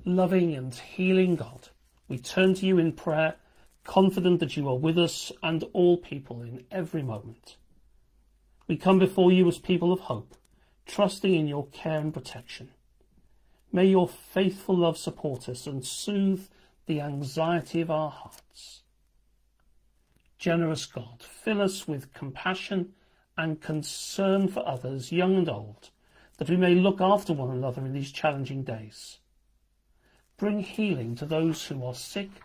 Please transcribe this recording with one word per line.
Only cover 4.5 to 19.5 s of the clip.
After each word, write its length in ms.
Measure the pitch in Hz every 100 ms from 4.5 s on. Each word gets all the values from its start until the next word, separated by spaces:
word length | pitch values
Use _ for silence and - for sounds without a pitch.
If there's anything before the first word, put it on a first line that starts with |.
| -
you 120 | 139
are 100 | 127
with 200 | 160 165
us 320 | 170 - - -
and 200 | 160 165 165
all 240 | - 175 175
people 460 | - 143 135 120
in 240 | 117 127 -
every 320 | 196 165 165
moment. 540 | 135 107 104 113 - - _ _ _ _ _ _ _ _ _ _ _
We 100 | 160
come 220 | 185 190
before 320 | 185 190 180
you 160 | 185 180
as 120 | 170
people 340 | - 180 170
of 80 | 185
hope, 360 | - 117 - - _ _ _ _ -
trusting 460 | - 202 - 196
in 140 | 175 151
your 200 | 143 139
care 320 | - - 156
and 120 | 151
protection. 600 | 151 - 107 - - - _ _ _ _ _ _ _ _ _ _
May 160 | 185 190
your 220 | 190 180
faithful 680 | - - - 190 190 - 185
love 220 | 170 160
support 500 | - - 156 127 -
us 200 | 123 -
and 160 | 135
soothe 640 | 131 - - 202 196 190 190 _ _ _ -
the 140 | 151
anxiety 800 | 147 139 143 160 160 170 - 165
of 100 | 165
our 200 | 156 156
hearts. 720 | - - - _ - - - _ _ _ _ _ _ _